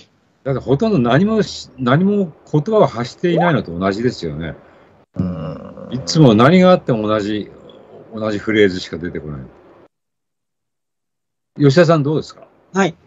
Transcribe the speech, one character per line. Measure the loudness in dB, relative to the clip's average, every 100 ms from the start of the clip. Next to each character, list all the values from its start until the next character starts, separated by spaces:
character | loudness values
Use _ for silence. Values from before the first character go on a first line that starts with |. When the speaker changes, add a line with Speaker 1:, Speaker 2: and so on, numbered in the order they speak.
| _ _ _ _
Speaker 1:
だ | -8
っ |
て | -6
ほ | -2 0
と | 0
ん |
ど | 0
何 | 2 2 2
も | 0
し-、 | -4 -8 -16 -6
何 | 0 2
も | 2 0 -4 -8 _
言 | -4
葉 | 0 2
を | 2
発 | 0 -10
し | -6
て | -2
い | 0
な | 0
い |
の | -2
と | -4 -4
同 | -4
じ | -2
で | -4
す | -4
よ | -10
ね。 | -10 -10 -14 -20 _ _ _ _ -8
Speaker 2:
う |
ん。 | -6 -6 -10 -14 -16 -18 -14
Speaker 1:
い | -12 -2
つ | 4
も | 6
何 | 6 6 6
が | 6
あ | 4
っ |
て | 0
も | -2 -2
同 | -2
じ、 | -2 -6 -10 -16 -20 -20 -20 -20 -16
同 | -8 -6
じ | -6
フ | -2
レ | 2
ー | 2
ズ | 0
し | -10
か | -10
出 | -10
て | -10
こ | -12
な | -14
い。 | -16 _ _ _ _ _ _ _ _ _ _ _ _ _ _ _ _ _ _ _ _ 0
吉 | 4 4
田 |
さ | 4 4
ん |
ど | 0
う | -4
で |
す | -6
か？ | -16 -20 _ _
Speaker 3:
は | -2 -2
い。 | -4